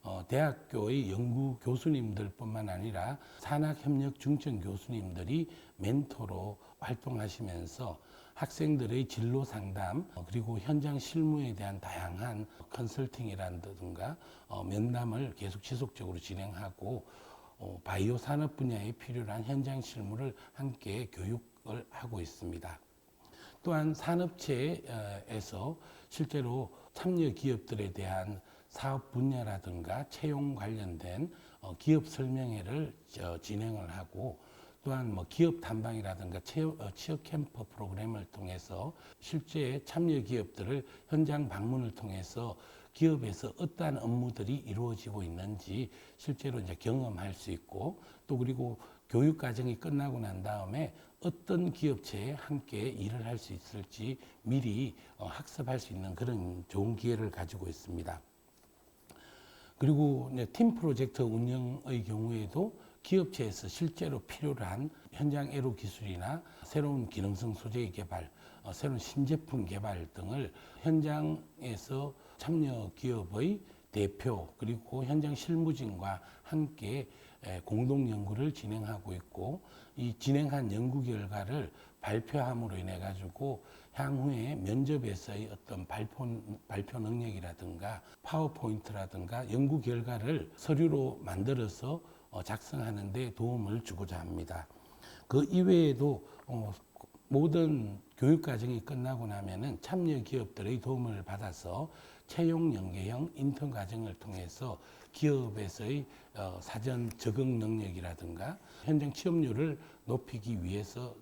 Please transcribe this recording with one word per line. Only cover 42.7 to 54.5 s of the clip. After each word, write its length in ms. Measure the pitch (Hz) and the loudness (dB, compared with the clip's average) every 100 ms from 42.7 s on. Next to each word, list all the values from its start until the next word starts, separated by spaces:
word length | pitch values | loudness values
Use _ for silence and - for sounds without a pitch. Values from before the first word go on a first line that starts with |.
| - - | -20 -20
기업에서 600 | - 160 147 113 92 104 - | 6 6 6 0 -4 -6 -4
어떠한 400 | 175 - 160 135 | -6 -2 -2 0
업무들이 580 | 117 123 123 117 101 | 2 2 2 0 -2
이루어지고 680 | 139 113 101 120 110 117 104 | -2 -2 -2 -2 -2 -6 -4
있는지 680 | 87 85 98 104 - 101 127 - - - | -4 -4 -4 -6 -4 -4 -4 -8 -20 -8
실제로 420 | - 135 139 120 | -6 -4 -2 -4
이제 160 | 92 | -4
경험할 580 | 87 113 131 123 92 98 | -2 0 2 0 -2 -4
수 180 | - - | -6 -6
있고, 480 | 82 - 92 139 180 - - | -8 -6 -4 -4 -6 -16 -20
또 120 | - 131 | -2 0
그리고 420 | 123 127 123 113 - - _ | 2 0 -4 -6 -14 -20 _
교육 280 | 117 147 156 | 8 8 6
과정이 420 | 127 113 123 113 | 0 0 0 -2
끝나고 400 | 165 143 139 123 | 0 0 0 -2
난 220 | 104 92 | -4 -4
다음에 500 | 98 104 95 123 156 - - - | -2 -2 -2 -2 -2 -6 -20 -4
어떤 500 | 175 - - 180 175 | -2 -2 0 2 4
기업체에 600 | - 151 117 - 101 113 | 2 2 2 -2 -4 -4
함께 460 | 147 - 147 - 104 123 | -4 -2 -4 -2 -2 -2
일을 380 | 104 101 120 | -2 -2 -2
할 120 | 113 120 | -2 -4
수 160 | - | -6
있을지 640 | 92 - 107 95 - 110 131 - - | -12 -8 -10 -10 -6 -6 -6 -10 -8
미리, 520 | 110 | 2